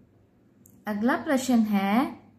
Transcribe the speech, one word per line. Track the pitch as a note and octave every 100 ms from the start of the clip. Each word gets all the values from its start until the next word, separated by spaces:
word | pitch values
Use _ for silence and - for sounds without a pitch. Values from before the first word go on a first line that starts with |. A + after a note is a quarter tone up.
| _ _ _ _ _ _ - - G#3+
अगला | G#3 A#3+ C4
प्रश्न | D#4+ C4 C4 A#3
है, | G#3+ G3 G3 A3+ D#4 - -